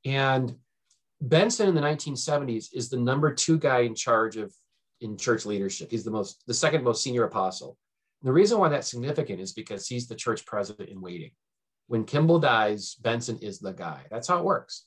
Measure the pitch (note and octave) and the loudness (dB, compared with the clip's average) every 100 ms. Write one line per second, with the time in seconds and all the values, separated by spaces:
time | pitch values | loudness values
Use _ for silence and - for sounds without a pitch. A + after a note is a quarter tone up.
0 | C3+ C3+ C3+ C3 B2+ - _ _ _ _ | -2 0 2 2 0 -6 _ _ _ _
1 | _ _ B2+ D#3 G#3+ - G3+ E3 D3 D3+ | _ _ 2 4 4 4 2 4 2 0
2 | D#3 C3 - D3 C3+ A2+ - - A#2 B2+ | -4 -6 -2 -2 0 -6 -6 -8 -4 0
3 | A#2+ C3 D3+ D3 - D#3+ D3+ B2+ A#2+ A2 | 2 4 2 2 2 4 4 2 2 0
4 | - A2+ A2 G#2+ G2+ _ _ _ _ _ | 2 2 2 -2 -10 _ _ _ _ _
5 | A2+ G#2 - A2 G#2 G#2 G2 - - A2+ | -10 -6 0 0 0 -2 -2 -4 -6 -6
6 | G#2+ G#2+ G2 - - A#2 D#3 D3+ B2 A2 | -4 -4 -4 -8 -6 0 2 2 2 0
7 | - B2 G#2+ G#2 F#2+ F#2 C2+ - _ _ | 0 0 0 2 -2 -2 -14 -18 _ _
8 | _ _ C3 C#3 G#3 A3+ E3+ C#3+ A#2+ B2 | _ _ 2 6 6 6 4 2 -4 -6
9 | C3 D3+ G#2+ F#2 F#2+ - - G2+ - B2 | -4 -2 -4 -6 -8 -12 -10 -10 -8 -8
10 | A#2+ A2 A#2+ A2 - G#2 G2+ G#2 F#2 G2 | -8 -6 -4 -4 -4 -6 -6 -10 -14 -14
11 | F#2 F2 - _ _ _ _ _ _ A#2 | -12 -12 -14 _ _ _ _ _ _ -4
12 | G#2+ D3 D#3+ E3+ D3 A2+ G#2+ G#2 - - | 0 2 6 6 4 4 2 0 -6 -4
13 | A2+ A#2 A#2+ A2 G#2+ F#2+ G2 F#2 E2+ D2+ | -2 -2 -4 -6 -8 -10 -10 -10 -10 -10
14 | - - - F3+ F#3+ F#3+ - - | -12 -10 -2 0 0 -2 -4 -18